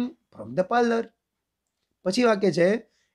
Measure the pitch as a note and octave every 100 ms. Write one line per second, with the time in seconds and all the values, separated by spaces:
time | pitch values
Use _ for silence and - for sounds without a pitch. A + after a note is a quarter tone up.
0 | B3 - _ - G#2+ C3+ F3+ A#3+ A#3 A#3
1 | A3+ _ _ _ _ _ _ _ _ _
2 | F#3 F#3+ A#3+ G#3 G3 E3 F3+ A3+ - _
3 | _